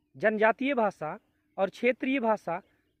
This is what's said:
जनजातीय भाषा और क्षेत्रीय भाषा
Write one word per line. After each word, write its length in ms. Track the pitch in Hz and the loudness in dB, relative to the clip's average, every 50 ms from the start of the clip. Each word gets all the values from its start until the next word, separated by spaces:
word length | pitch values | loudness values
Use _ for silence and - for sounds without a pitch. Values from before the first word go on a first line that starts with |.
| _ _ _ | _ _ _
जनजातीय 580 | 131 165 214 220 208 214 220 226 - 254 277 285 | -2 0 0 2 4 2 2 2 0 -2 -2 0
भाषा 440 | 240 220 196 - - 156 151 175 220 _ _ _ _ _ _ _ - | 0 0 -2 -2 -6 -10 -10 -10 -12 _ _ _ _ _ _ _ -4
और 120 | 190 190 | -4 -4
क्षेत्रीय 500 | - - - 247 262 - 294 262 269 277 | -2 -2 0 0 0 0 -2 -2 -2 0
भाषा 400 | 226 226 214 - - 180 165 185 - _ _ _ _ _ _ _ | 0 0 0 0 -2 -6 -8 -8 -10 _ _ _ _ _ _ _